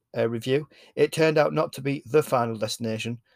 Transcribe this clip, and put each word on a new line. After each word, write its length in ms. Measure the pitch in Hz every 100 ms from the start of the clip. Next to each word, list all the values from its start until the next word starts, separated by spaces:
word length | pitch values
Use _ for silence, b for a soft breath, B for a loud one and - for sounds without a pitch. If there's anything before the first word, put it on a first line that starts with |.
| _ 123
uh, 140 | 117
review. 360 | 117 131 139 151 B B B
It 160 | 151
turned 240 | 160 160 156
out 160 | 151
not 220 | 151 143
to 80 | -
be 200 | 139 143 113
The 160 | 151
Final 340 | - 127 117 113
Destination, 640 | 107 - 113 110 117 117 _